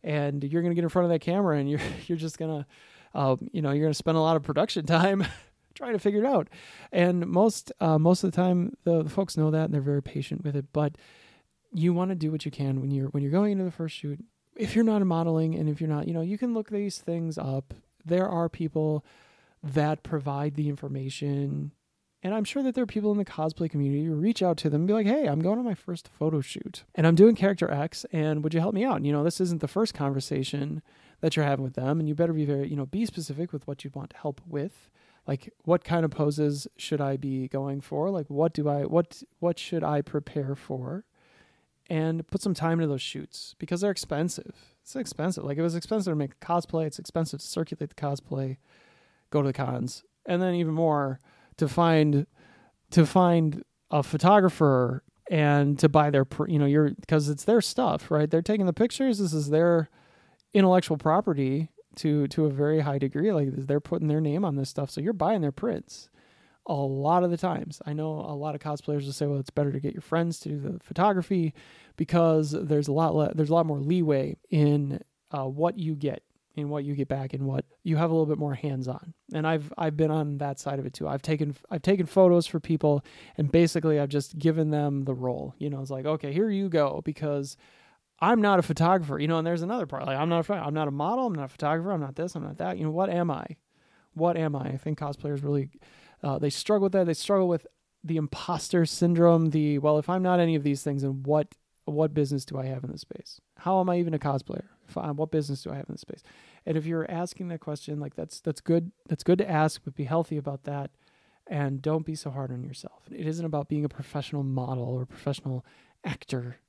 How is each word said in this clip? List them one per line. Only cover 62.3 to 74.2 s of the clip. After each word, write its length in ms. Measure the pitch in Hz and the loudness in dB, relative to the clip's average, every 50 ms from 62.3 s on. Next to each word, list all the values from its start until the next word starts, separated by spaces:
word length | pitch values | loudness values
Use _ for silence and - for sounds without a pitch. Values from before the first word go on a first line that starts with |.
| - - 156 | 2 2 2
a 40 | 151 | 2
very 300 | 139 135 147 147 156 156 | 2 2 2 2 2 2
high 180 | 147 147 139 | 2 2 2
degree. 340 | 139 139 135 - 143 170 220 | 2 0 2 0 2 2 2
Like, 180 | 202 156 143 135 | 2 2 0 0
they're 280 | 135 135 135 139 143 147 | -2 -4 -2 0 0 0
putting 280 | - - 170 165 160 | 0 -2 -2 0 0
their 140 | 151 147 156 | 2 2 2
name 220 | 156 147 143 175 208 | 2 0 0 0 0
on 120 | 175 139 | 0 0
this 140 | 139 135 - | -2 -4 -4
stuff. 200 | - - 143 139 | -4 -6 -6 -4
So 100 | - - | -6 -4
you're 120 | 147 202 233 | -4 -2 -2
buying 280 | 180 156 185 220 196 | 0 0 2 2 2
their 100 | 156 143 | 0 -2
prints 580 | 131 - - 240 180 - - _ - - - _ _ _ _ _ _ _ _ _ _ _ _ | -2 -2 -4 -4 -4 -4 -8 _ -20 -20 -20 _ _ _ _ _ _ _ _ _ _ _ _
a 80 | - 160 | -6 -4
lot 500 | 139 139 135 135 135 139 151 170 180 180 | -2 -2 -2 -2 -2 2 2 4 4 4
of 60 | 175 | 2
the 80 | 170 | 0
times. 440 | 165 - 185 165 - - 160 151 - - | -2 -2 -2 -2 -4 -6 -8 -12 -12 -8
I 80 | 151 147 | -6 -6
know 180 | 151 156 156 | -4 -4 -4
a 220 | 156 156 - - 147 | -6 -6 -8 -8 -8
lot 220 | 139 147 156 147 | -6 -6 -6 -6
of 60 | 147 | -6
cosplayers 440 | - 156 147 147 - - 147 147 139 | -6 -6 -6 -6 -4 -2 -2 -2 -2
will 60 | 139 | -4
say, 160 | 135 - 147 | -4 -2 -2
"Well, 100 | 143 143 139 | -2 0 -2
it's 100 | 135 - | -4 -4
better 220 | _ 147 147 143 | _ 0 0 0
to 80 | 139 139 | 0 -2
get 120 | 143 147 - | -4 -6 -6
your 80 | 170 | -8
friends 380 | - - - 165 170 170 165 - | -6 -2 0 2 2 0 -2 -4
to 100 | - 151 | -6 -8
do 100 | 151 147 | -6 -6
the 200 | 139 143 165 175 | -6 -6 -8 -8
photography 760 | _ - - - 185 208 196 185 170 - 196 180 165 156 - - - - - - - - _ | _ -8 0 2 2 4 4 2 0 0 0 2 2 0 -2 -6 -20 -20 -20 -20 -20 -20 _
because 540 | - 160 - - 170 170 165 160 156 156 143 | -6 -2 2 4 4 6 6 6 4 2 0
there's 360 | 151 - - 147 151 147 147 | -2 -4 -2 0 0 0 2
a 60 | 143 139 | 0 0
lot 200 | 156 165 156 160 | 2 2 2 2
le-, 200 | 156 151 - - | 2 0 0 2
there's 140 | 156 156 147 | 0 0 2
a 40 | 165 | 4
lot 120 | 170 165 | 2 2
more 140 | 156 147 139 | 2 -2 -2
leeway 580 | 139 147 180 185 165 151 143 135 | 0 0 2 2 4 2 2 2